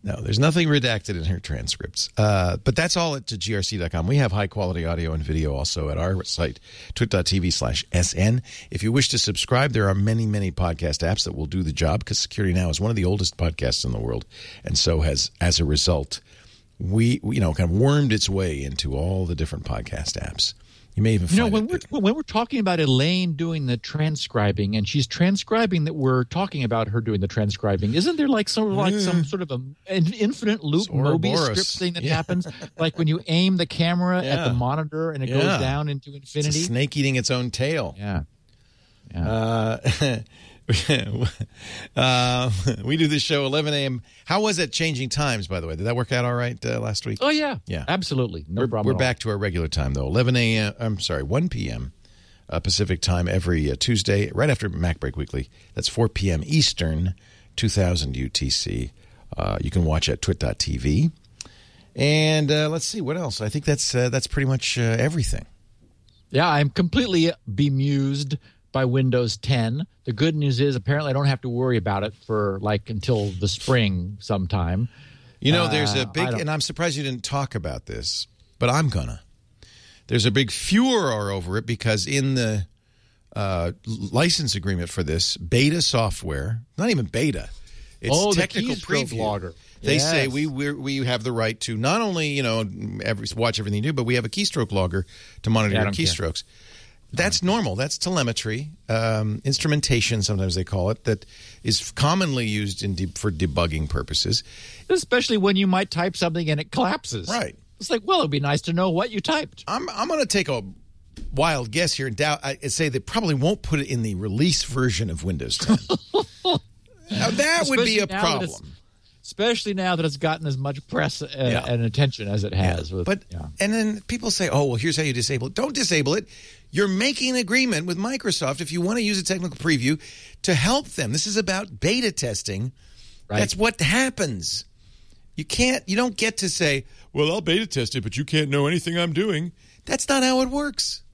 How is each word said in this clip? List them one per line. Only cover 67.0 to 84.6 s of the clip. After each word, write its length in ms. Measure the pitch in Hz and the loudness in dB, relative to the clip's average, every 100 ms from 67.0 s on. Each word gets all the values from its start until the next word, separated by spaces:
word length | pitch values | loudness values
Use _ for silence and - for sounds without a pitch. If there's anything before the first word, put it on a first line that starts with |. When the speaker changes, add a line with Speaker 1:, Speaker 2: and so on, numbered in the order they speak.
| 240 175 165 - - | 4 4 4 0 -8
Speaker 2:
bemused 840 | 98 143 135 139 139 135 139 143 143 - _ _ | 0 2 4 2 2 2 0 -4 -6 -8 _ _
by 140 | 131 | 0
Windows 540 | 127 131 131 123 120 - | 2 4 4 4 2 -2
ten. 480 | - 135 113 127 180 _ | 0 2 2 -2 -6 _
The 80 | - | -8
good 240 | 110 156 156 | 0 2 2
news 240 | 143 127 | 0 2
is 160 | 143 123 | 2 0
apparently 320 | - 143 147 | 0 0 0
I 40 | |
don't 100 | 131 143 | 2 2
have 140 | 135 | 2
to 80 | 127 | -2
worry 300 | 120 127 117 | 0 2 2
about 260 | 95 98 | 2 -2
it 80 | 104 104 - | -2 -6 -2
for, 320 | 110 104 98 | 0 0 0
like, 300 | 104 104 - | 0 -2 -2
until 400 | 107 113 113 104 | -4 0 2 0
the 180 | 92 98 | 0 -2
spring 720 | - - 127 107 92 90 104 | -2 2 4 4 0 -4 -10
sometime. 680 | - 101 90 98 85 92 120 - - - - - | -4 -2 0 0 0 0 -2 -6 -20 -20 -20 -2
Speaker 1:
You 120 | 135 | 2
know, 160 | 170 170 | 4 4
there's 260 | - 147 | 2 2
a 80 | 139 | 0
Speaker 2:
Uh, 20 | |
Speaker 1:
big, 220 | 120 156 - | -2 -2 -2
Speaker 2:
I 40 | |
don't 80 | - | 0
Speaker 1:
and 80 | 151 | -2
I'm 100 | 156 | -2
surprised 360 | - 156 170 143 | -4 -2 -2 -2
you 40 | |
didn't 220 | 139 127 | -4 -6
talk 300 | - 139 135 | -4 -4 -2
about 320 | 107 78 60 - | -4 -6 -8 -8
this, 400 | 55 - - - _ _ _ | -8 -6 -6 -8 _ _ _
but 100 | 120 | 2
I'm 200 | 139 156 | 4 2
gonna. 320 | 95 62 - - _ _ _ - - - - - | 0 -4 -10 -16 _ _ _ -20 -20 -20 -20 -2
There's 180 | 120 113 | 2 2
a 40 | |
big 200 | 107 120 | 2 0
furor 800 | - - 202 262 240 156 110 101 | -2 2 4 4 4 2 0 -2
over 260 | 98 87 101 | -4 -2 -4
it 80 | - | -2
because 400 | 113 113 107 90 | -2 0 0 0
in 280 | 139 135 | 0 2
the, 320 | 131 113 107 92 _ _ _ _ _ _ | 2 2 0 -4 _ _ _ _ _ _
uh, 380 | - 101 90 85 87 - | -4 -2 0 -2 -6 -10
l-, 60 | 113 101 | -8 -2
license 420 | 120 175 - 139 | 2 2 2 0
agreement 360 | 104 | -2